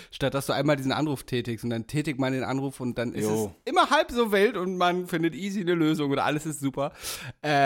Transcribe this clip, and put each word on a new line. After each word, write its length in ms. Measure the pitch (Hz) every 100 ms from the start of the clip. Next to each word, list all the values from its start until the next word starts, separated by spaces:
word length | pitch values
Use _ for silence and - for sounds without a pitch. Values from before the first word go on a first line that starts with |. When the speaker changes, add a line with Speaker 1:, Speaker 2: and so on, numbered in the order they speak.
| -
Speaker 1:
statt 240 | - 135
dass 120 | 139 -
du 60 |
einmal 240 | 117 143 143
diesen 160 | 131
Anruf 320 | 117 151 135
tätigst 400 | - 123 120 113
und 60 | 120
dann 160 | 113 110
tätig 320 | 147 151 131
mal 120 | 131
den 140 | 131
Anruf 360 | 107 135 139 -
und 180 | 123 117
dann 160 | 120
ist 100 | 107
Speaker 2:
Jo. 300 | 107 107 104 -
Speaker 1:
es 60 | -
immer 180 | 359 311
halb 220 | 294 -
so 220 | 240 233
wild 260 | 202 208 226
und 180 | 180 185
man 300 | 180 180 180
findet 280 | 170 165
easy 280 | 160 202 196
eine 120 | 170
Lösung 360 | 175 156 151 143
und 80 | 135
alles 260 | 123 151
ist 160 | 160 143
super. 320 | 139 135 139 - - - 131 -
Äh, 60 | 147 143